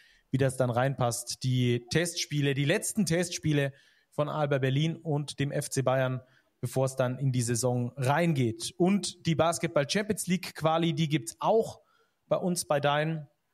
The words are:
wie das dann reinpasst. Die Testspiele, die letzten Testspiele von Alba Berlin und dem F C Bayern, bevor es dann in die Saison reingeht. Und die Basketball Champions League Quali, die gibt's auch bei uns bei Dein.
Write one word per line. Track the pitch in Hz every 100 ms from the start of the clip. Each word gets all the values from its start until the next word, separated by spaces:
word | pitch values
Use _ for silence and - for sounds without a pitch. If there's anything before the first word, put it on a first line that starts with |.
| _ _ -
wie | 139
das | 135 -
dann | 123
reinpasst. | 117 135 131 120 113 - -
Die | 131 127 123 120 -
Testspiele, | 160 170 - - 147 139
die | 139 143
letzten | 208 - - 156
Testspiele | 170 175 - 156 143 139 - _ _ _
von | - 147
Alba | 151 143 139
Berlin | 131 135 160 160
und | 165 147 139 -
dem | 139
F | 147 -
C | 139
Bayern, | 127 131 127 127 - _ _ -
bevor | 120 131 131
es | 131
dann | 123 131
in | 139
die | 123
Saison | 117 117 127 123 120 -
reingeht. | 127 151 175 139 117 - - -
Und | 185 202 - - 165
die | 156
Basketball | 160 170 165 147 139
Champions | 196 214 202 -
League | 185 -
Quali, | - 156 165 170
die | 151 156
gibt's | 147 - -
auch | 156 220 - - _ _ _ _ -
bei | 151
uns | 185 175
bei | - 143
Dein. | 143 147 156 160 143 _ _